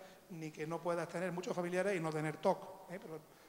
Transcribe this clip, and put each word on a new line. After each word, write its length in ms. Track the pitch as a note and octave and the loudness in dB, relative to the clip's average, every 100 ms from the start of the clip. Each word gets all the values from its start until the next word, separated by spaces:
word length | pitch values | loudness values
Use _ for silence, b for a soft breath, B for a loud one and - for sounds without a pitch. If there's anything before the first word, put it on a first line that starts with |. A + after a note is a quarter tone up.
| B B - | B B -12
ni 200 | E3 D#3 | -8 -8
que 160 | D#3 D#3 | -4 -4
no 140 | E3 | 0
puedas 280 | E3+ E3+ D#3+ | 2 2 2
tener 220 | E3+ F#3 | 0 0
muchos 240 | E3+ F#3 | 0 -2
familiares 420 | F#3 F3 F3+ F#3+ F#3+ | 0 2 4 4 2
y 40 | |
no 100 | D#3+ | 2
tener 280 | D#3 D#3 D3+ | 2 0 4
toc, 520 | G3 F3 - - - | 4 4 0 -14 -10
¿eh? 80 | F3 | -10
Pero 200 | F3 D#3 - B | -8 -12 -12 B